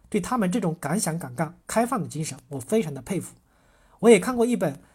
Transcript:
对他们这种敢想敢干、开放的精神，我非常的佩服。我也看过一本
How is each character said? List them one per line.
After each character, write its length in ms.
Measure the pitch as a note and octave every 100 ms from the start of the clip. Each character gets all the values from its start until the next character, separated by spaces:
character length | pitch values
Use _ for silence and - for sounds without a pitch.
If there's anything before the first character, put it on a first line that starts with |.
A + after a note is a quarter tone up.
| -
对 140 | G#3
他 160 | F3 F#3
们 140 | F#3
这 80 | A#3
种 160 | F3+ D#3+
敢 200 | C#3 F#3+
想 180 | F3 E3
敢 160 | C#3
干、 240 | B2 D#3+ - -
开 180 | A3
放 160 | A#3+ B3+
的 80 | C3+
精 160 | C#3+
神， 140 | D#3 C3+ -
我 100 | C#3
非 240 | - A3
常 100 | D#3+
的 80 | C3+
佩 180 | - F3+
服。 140 | - - _ _ _ _ _ _
我 80 | A3+
也 100 | G3+
看 160 | F#3+ B3
过 100 | A#3
一 100 | A3
本 240 | E3+ C#3 -